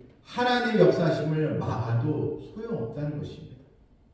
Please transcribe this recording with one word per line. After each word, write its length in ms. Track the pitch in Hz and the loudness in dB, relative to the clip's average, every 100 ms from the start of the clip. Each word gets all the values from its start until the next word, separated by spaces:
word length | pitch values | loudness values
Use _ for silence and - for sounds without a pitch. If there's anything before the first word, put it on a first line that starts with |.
| - - | -20 -20
하나님의 580 | - 240 247 247 233 208 - | -8 -2 2 2 2 6 6
역사하심을 680 | - 160 151 156 156 151 123 | 6 2 2 0 0 0 0
막아도 800 | - - 117 120 151 - - - | -2 -4 0 0 0 0 -2 -6
소용없다는 800 | - 208 233 151 151 143 147 - | -10 -12 -6 -6 -6 -6 -6 -6
것입니다. 300 | - - - - - - - - _ | -8 -12 -16 -20 -20 -20 -20 -20 _